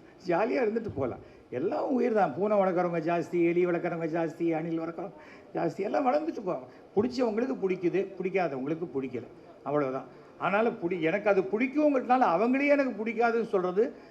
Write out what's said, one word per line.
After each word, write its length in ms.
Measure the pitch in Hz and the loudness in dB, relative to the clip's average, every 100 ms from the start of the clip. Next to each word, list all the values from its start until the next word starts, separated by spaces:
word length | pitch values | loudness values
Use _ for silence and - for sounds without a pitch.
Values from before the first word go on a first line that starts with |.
| - - 175 | -20 -10 -2
ஜாலியா 400 | 170 226 285 220 | 0 2 0 0
இருந்துட்டு 220 | 226 202 135 | -2 -4 -4
போலாம். 380 | 127 98 - - - | -4 -6 -14 -20 -10
எல்லாம் 420 | 123 185 302 - | -4 -2 -2 0
உயிர் 220 | 254 240 | 2 2
தான். 220 | 214 175 127 | 4 2 0
பூனை 220 | 208 208 | 0 4
வளர்க்குறவங்க 420 | 190 180 175 170 | 4 2 0 0
ஜாஸ்தி, 440 | 160 175 160 175 | 0 0 0 2
எலி 220 | 170 170 180 | 2 4 2
வளர்க்குறவங்க 420 | 170 175 165 165 | 0 -2 -4 -2
ஜாஸ்தி, 440 | 165 165 - 170 | -2 -4 -2 -2
அணில் 300 | 156 165 165 | -2 -2 -4
வளர்க்குறவங்க 300 | 165 170 170 - - - - | -4 -8 -10 -12 -20 -20 -10
ஜாஸ்தி, 260 | 165 165 175 | -4 -2 -2
எல்லாம் 280 | 202 302 262 | -2 0 2
வளர்ந்துட்டு 300 | 294 320 254 180 | 2 0 -4 -4
போவாங்க. 180 | 139 127 - - 196 | -6 -8 -20 -4 0
பிடிச்சவங்களுக்கு 600 | 247 247 233 208 269 208 190 | 0 0 0 0 -2 -2 -2
பிடிக்குது, 400 | 185 175 175 196 - | 0 0 0 -2 -4
பிடிக்காதவங்களுக்கு 680 | 185 190 165 135 135 160 175 135 | -2 0 0 -2 -4 -4 -4 -4
பிடிக்கல, 280 | 131 117 - - - - | -6 -6 -10 -16 -20 -12
அவ்வளவுதான். 400 | 131 147 135 131 135 - - - | -4 0 0 -4 -8 -18 -20 -4
அதனால 320 | 156 202 233 | 0 2 2
பிடி-, 320 | - 170 180 | 0 -2 0
எனக்கு 280 | 160 196 208 | 0 2 2
அது 120 | 190 | 2
பிடிக்குங்கிறதுனால 800 | 185 214 262 294 302 269 214 254 | 2 0 0 2 2 2 2 4
அவங்களே 460 | 214 170 240 269 285 | 4 4 2 2 4
எனக்கு 380 | 285 262 202 220 | 4 2 -2 -4
பிடிக்காதுன்னு 380 | 208 233 233 | 0 2 2
சொல்றது 500 | 202 196 180 185 269 - - | 0 0 0 2 0 -2 -20